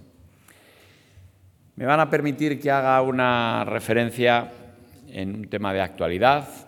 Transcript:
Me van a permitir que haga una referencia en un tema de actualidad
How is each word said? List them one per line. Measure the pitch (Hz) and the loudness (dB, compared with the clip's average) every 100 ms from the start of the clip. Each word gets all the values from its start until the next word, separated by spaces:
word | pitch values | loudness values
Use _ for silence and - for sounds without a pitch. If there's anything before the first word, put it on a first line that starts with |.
| - _ - _ _ - _ _ - _ _ - - _ _ _ _ - | -20 _ -20 _ _ -20 _ _ -20 _ _ -20 -20 _ _ _ _ -8
Me | 127 | 0
van | 151 | 2
a | 156 | 2
permitir | 156 147 135 151 143 | 0 -2 -2 -2 -2
que | 143 | 0
haga | 139 131 131 | 0 4 2
una | 131 127 127 123 117 113 104 | 2 2 2 2 0 -2 -2
referencia | 110 - 113 117 117 120 120 117 - - - - - - | -4 0 0 0 0 2 2 0 -10 -20 -20 -20 -20 -16
en | - 95 104 | -10 -8 -8
un | 104 | -8
tema | 104 101 | -6 -2
de | 95 | -2
actualidad | 92 - 85 90 120 143 139 - | -2 -2 -2 2 2 2 -2 -16